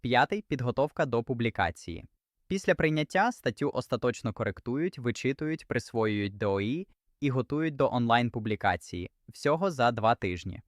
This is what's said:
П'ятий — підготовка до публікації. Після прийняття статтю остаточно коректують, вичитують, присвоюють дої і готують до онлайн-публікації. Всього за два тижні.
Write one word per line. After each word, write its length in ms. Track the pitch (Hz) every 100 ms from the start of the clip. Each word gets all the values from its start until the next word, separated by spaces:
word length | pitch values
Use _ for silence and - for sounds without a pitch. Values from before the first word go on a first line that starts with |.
П'ятий — 420 | 123 120 143 208 -
підготовка 580 | 139 123 120 139 - 151
до 160 | 117
публікації. 840 | 117 123 117 - 87 82 - 82 - _ _ _ _
Після 260 | 190 -
прийняття 580 | 180 160 156 151 185 220
статтю 380 | 240 - 113 143
остаточно 580 | - - 120 123 117 113
коректують, 680 | - 104 95 - 127 175 165
вичитують, 680 | 120 113 127 139 156 160 -
присвоюють 720 | 120 - 117 110 104 101 101
дої 520 | 104 98 101 151 190 _ _ _
і 100 | 143
готують 460 | 131 123 147 160 143
до 140 | 139
онлайн-публікації. 1200 | 123 117 117 120 120 110 104 101 90 - 87 90 _ -
Всього 420 | - 143 156 196
за 220 | 143 120
два 220 | 117 110
тижні. 480 | 117 101 90 98 -